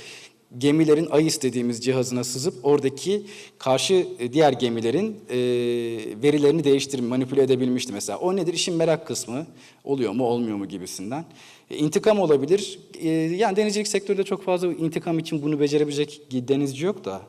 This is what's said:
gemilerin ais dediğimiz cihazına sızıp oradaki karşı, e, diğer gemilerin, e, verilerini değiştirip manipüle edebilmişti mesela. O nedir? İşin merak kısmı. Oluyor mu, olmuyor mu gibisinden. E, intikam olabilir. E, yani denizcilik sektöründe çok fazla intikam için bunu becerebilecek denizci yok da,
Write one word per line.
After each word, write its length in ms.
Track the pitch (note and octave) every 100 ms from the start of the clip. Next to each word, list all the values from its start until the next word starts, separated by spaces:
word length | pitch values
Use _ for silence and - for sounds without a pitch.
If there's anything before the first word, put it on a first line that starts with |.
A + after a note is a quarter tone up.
| - - - _ _ B2
gemilerin 500 | C#3+ D#3 D#3 D3+ E3
ais 300 | D3 D#3+ -
dediğimiz 420 | B2+ B2 A#2+ A2+
cihazına 400 | B2 C3 B2 B2
sızıp 420 | A#2 C3 D#3 F#3 C#3+
oradaki 600 | C#3+ C#3 C3+ F3 G3+ - - - _
karşı, 500 | C3 C3 - F#3 - -
e, 140 | A#2+
diğer 200 | C#3 D3+
gemilerin, 640 | B2+ B2 A#2 A2+ D3 A3 G#3 -
e, 80 | B2 B2 A#2+ A#2+ A#2+ A#2 A#2 A2+ G#2+
verilerini 400 | C#3+ D3 C#3+ D#3+
değiştirip 400 | C#3+ C#3 C#3 C3 A#2+
manipüle 380 | B2+ B2+ C#3
edebilmişti 500 | C3 B2+ B2+ B2 B2
mesela. 260 | G2+ - -
O 160 | F3+ F#3+
nedir? 180 | E3+
İşin 220 | E3+ - E3
merak 320 | E3 D#3+ -
kısmı. 400 | A#2+ - B2 E3 - - _
Oluyor 280 | - C#3 A2
mu, 120 | A2
olmuyor 340 | B2 A#2+ A#2 G2+
mu 80 | F#2+
gibisinden. 600 | F#2 F#2 - F#2+ C#3 E3 - - - _
E, 80 | -
intikam 420 | D3+ G3 G#3+ G#3
olabilir. 600 | E3+ C#3 C3+ G3 G#3 - - -
E, 100 | D#3+
yani 460 | D#3+ D#3+ F3+ A3 F#3+
denizcilik 320 | G#3+ G#3 G#3
sektöründe 360 | G3+ G3 G3
çok 200 | F#3+ F#3+
fazla 240 | - F3+ F3
intikam 520 | D#3+ D#3+ E3 E3+ E3
için 220 | D#3+ D#3
bunu 180 | D3 D3
becerebilecek 640 | C#3+ D3 D3 C#3+ D3 - -
denizci 540 | B2+ B2 C#3 C#3+ C3 F3
yok 200 | G3 G2
da, 160 | F#2+